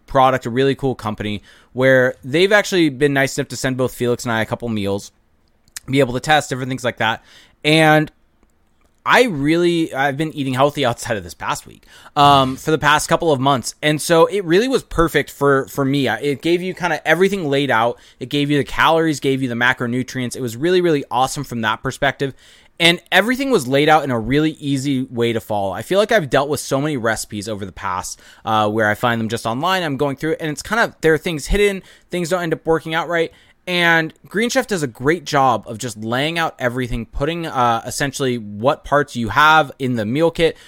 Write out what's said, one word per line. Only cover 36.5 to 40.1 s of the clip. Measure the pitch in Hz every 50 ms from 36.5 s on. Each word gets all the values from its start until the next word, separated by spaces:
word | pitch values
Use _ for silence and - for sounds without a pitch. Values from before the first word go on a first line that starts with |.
| - -
everything, | 127 123 117 131 127 113 127 120 113
putting, | - - - 143 151 170 170 165
uh, | 156 104 127 120 120 117 113 -
essentially | 131 - - 147 139 - - 139 127 123 120
what | 107 104 104 101 110 135 156 - -
parts | - 139 147 143 - -
you | 123 117 110
have | - 143 151 156 160 156 151 131 - -
in | 135 127 127
the | 117 104
meal | 104